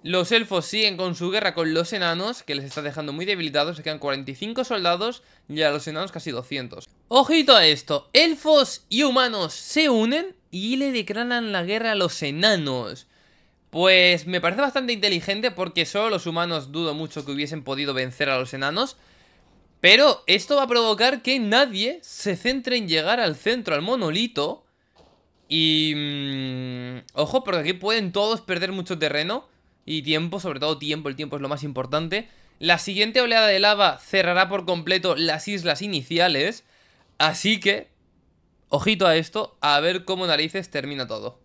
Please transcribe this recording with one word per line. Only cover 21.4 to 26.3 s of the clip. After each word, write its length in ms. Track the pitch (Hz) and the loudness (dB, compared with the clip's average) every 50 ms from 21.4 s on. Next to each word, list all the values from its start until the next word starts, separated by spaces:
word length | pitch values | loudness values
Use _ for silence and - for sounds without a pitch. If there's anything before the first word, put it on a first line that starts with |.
| 226 208 214 247 285 254 202 190 214 247 294 349 | 0 2 4 2 2 2 0 -4 -4 -4 -4 -6
se 340 | - - - - - 202 185 | -14 -18 -14 -6 -4 -4 -4
centre 400 | 175 - 247 262 269 247 262 247 | -2 -2 -2 -2 -2 -4 -2 -2
en 120 | 240 214 175 | -2 0 0
llegar 320 | 160 160 156 180 226 247 | 0 0 2 2 0 2
al 160 | 226 175 151 | 2 -2 -2
centro, 380 | - - 202 233 254 208 - 156 | -2 -2 -2 -2 -2 0 -2 -2
al 80 | 143 | 0
monolito. 840 | 160 196 254 254 196 160 156 196 233 233 - - 143 160 254 - _ _ _ _ _ _ _ _ _ _ _ _ _ _ _ _ _ _ | 0 0 -2 0 0 -2 0 -2 -2 -2 -2 -2 -2 -2 -4 -8 _ _ _ _ _ _ _ _ _ _ _ _ _ _ _ _ _ _
Y, 440 | 151 160 160 160 156 156 156 156 151 | 0 2 4 4 4 2 2 0 0
mm, 1040 | 147 147 147 143 143 139 139 | -2 -4 -4 -4 -4 -4 -4